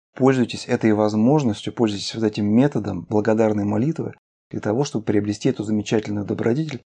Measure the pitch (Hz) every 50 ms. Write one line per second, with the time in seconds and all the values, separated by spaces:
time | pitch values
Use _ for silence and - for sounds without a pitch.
0 | _ _ _ - 131 135 135 127 117 - - 104 - - 123 117 - 110 107 104
1 | 107 107 110 107 110 127 151 156 139 113 101 - - 110 - - 117 107 101 95
2 | - - - 113 110 107 - 110 104 104 107 120 139 147 - 117 101 101 95 87
3 | 85 - 110 107 104 110 110 110 110 107 107 104 101 101 104 107 127 160 160 -
4 | 117 - - - _ _ _ _ _ _ - 110 - 107 107 127 147 - - 110
5 | 110 - 107 104 104 104 104 - - 135 127 - 104 110 110 107 104 - 123 107
6 | - 107 104 104 98 110 110 - 110 113 120 151 160 151 131 120 - _